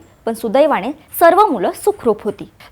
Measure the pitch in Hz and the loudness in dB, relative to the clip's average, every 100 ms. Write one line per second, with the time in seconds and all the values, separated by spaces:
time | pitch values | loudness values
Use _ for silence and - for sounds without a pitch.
0 | _ _ 226 226 233 254 302 220 214 311 | _ _ -10 -6 -2 2 2 0 -4 -10
1 | _ - 339 370 427 226 220 359 427 403 | _ 2 4 4 2 0 -4 -2 -4 -2
2 | 240 208 208 - - _ - | -2 -2 -4 -10 -16 _ -4